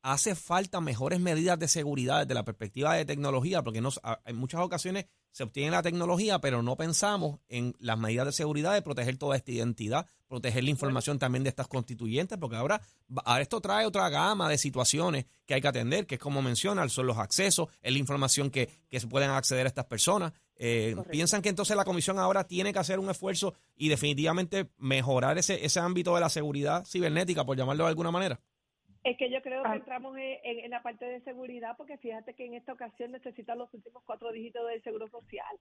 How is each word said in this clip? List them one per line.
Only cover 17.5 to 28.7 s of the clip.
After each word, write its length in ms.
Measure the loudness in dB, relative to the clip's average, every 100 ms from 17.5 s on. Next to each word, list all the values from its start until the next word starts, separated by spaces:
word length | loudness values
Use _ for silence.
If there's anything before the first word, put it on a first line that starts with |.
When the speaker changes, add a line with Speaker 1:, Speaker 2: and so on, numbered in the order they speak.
| 2 0 -4
Speaker 1:
es 100 | 0
la 60 | 0
información 500 | 0 0 2 2 2
que, 160 | 0 -2 -4 _
que 120 | -6
se 80 | -2
pueden 220 | 2 2
acceder 340 | 2 2 2
a 40 | 0
estas 180 | -2 -6
personas. 460 | 0 2 4 0 -6 _ _
Eh, 360 | 0 2 2
Speaker 2:
Correcto. 160 | -2 -4
Speaker 1:
¿piensan 320 | 0 2 2
que 60 | 2
entonces 280 | 0 2 2
la 80 |
comisión 360 | 2 2 0 2
ahora 240 | 4 2 0
tiene 260 | -2 0
que 60 | 0
hacer 220 | 0 0
un 100 | -2
esfuerzo 440 | -2 -2 0 -2 -4 _
y 140 | _ 2
definitivamente 800 | 2 2 2 2 2 0 -2 -4 _
mejorar 580 | 0 2 4 4 4 2
ese, 280 | 2 0
ese 160 | 0 0
ámbito 340 | 2 0 2
de 60 | 2
la 80 | 2
seguridad 560 | 0 -2 0 0 0
cibernética, 600 | -2 0 2 2 2 0
por 120 | 0 0
llamarlo 260 | 0 2
de 80 | 2
alguna 220 | 2 0
manera? 260 | 0 -2 -4 _ _ _